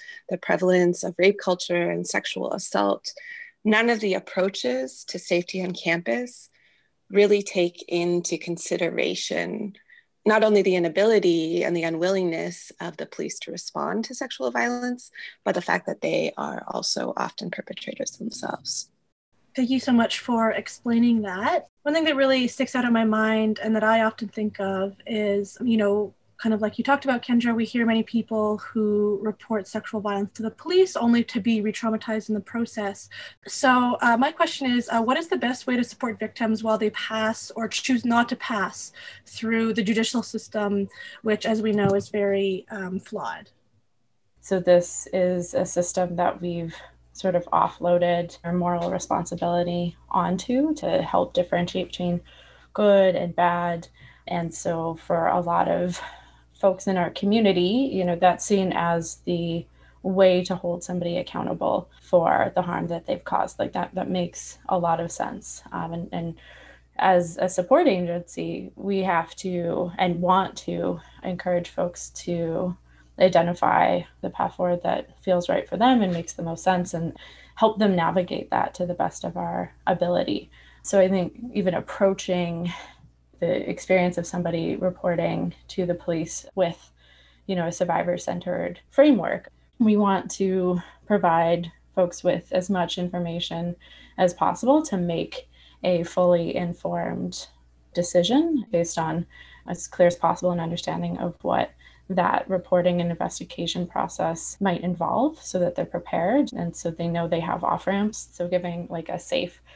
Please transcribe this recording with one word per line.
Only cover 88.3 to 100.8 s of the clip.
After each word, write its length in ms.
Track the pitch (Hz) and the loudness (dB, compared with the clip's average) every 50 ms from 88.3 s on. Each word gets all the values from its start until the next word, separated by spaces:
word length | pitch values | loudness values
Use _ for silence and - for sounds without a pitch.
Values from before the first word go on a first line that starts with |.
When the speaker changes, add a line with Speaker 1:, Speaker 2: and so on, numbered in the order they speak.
| 175 175 - 180 175 175 170 180 175 - - _ | -6 -6 -4 -4 -4 -4 -4 -6 -8 -10 -16 _
Speaker 3:
framework. 600 | - - 285 302 262 196 160 - - - - - - _ _ _ _ - | 6 6 8 8 8 6 2 0 -4 -4 -6 -10 -20 _ _ _ _ 2
We 180 | 240 214 208 | 4 4 4
want 340 | 208 208 202 196 185 - - - | 6 4 4 2 2 0 -4 -4
to 480 | - 196 190 185 190 180 180 180 175 - - - _ _ | -2 0 0 2 2 2 2 0 0 -4 -8 -16 _ _
provide 640 | - 208 202 185 170 165 165 170 165 175 170 175 165 - _ _ _ _ | 0 2 4 4 4 4 4 4 4 2 2 0 -4 -12 _ _ _ _
folks 300 | - 185 175 - - - | 0 0 0 0 0 0
with 280 | 180 - 170 - - - | 0 0 0 -2 -2 -2
as 180 | 185 180 - | -2 0 0
much 280 | 202 180 170 170 - - | 0 0 0 -2 -2 -4
information 800 | 180 180 180 180 175 170 165 170 170 - 170 170 170 175 175 - - - - - - - _ - | -4 -4 -4 -4 -4 -4 -4 -6 -6 -6 -6 -6 -6 -6 -6 -8 -14 -20 -20 -20 -20 -10 _ 2
as 160 | 185 175 180 | 2 2 2
possible 480 | - 175 180 175 - - 240 277 311 311 | 2 0 0 0 2 2 4 4 4 4
to 140 | - 208 | 2 -2
make 520 | 185 175 170 170 160 - - - - - _ _ _ _ - _ _ - | -2 0 0 -2 -2 -4 -6 -8 -14 -16 _ _ _ _ -20 _ _ 0
a 200 | 185 180 170 170 | 0 0 0 0
fully 520 | 170 - 185 180 180 175 170 170 165 - | -2 0 2 4 4 4 4 2 0 -2
informed 920 | - 180 170 170 - - 170 175 175 170 175 175 180 180 180 180 - - - _ _ _ _ _ _ _ _ - | -2 -4 -4 -6 -6 -6 -4 -4 -4 -4 -4 -4 -4 -6 -6 -8 -10 -14 -16 _ _ _ _ _ _ _ _ -4
decision 760 | 175 175 - - 180 175 180 240 285 330 339 320 262 202 - - | -4 -2 2 2 2 4 4 4 4 4 4 2 0 0 0 0
based 260 | 170 170 170 - 170 | 0 0 0 -2 -4
on 280 | 165 160 160 170 175 - - - - - - - - - | -2 -2 -2 -4 -4 -6 -10 -20 -20 -20 -20 -16 -12 -10
as 180 | 175 175 - | -10 -8 -10
clear 220 | - - - 180 175 | -4 2 4 4 4
as 80 | 175 | 4
possible 340 | - - 170 170 - - 180 | 4 2 2 2 2 0 0
an 100 | 175 175 | 0 0
understanding 560 | 165 165 170 175 | -2 -4 -6 -6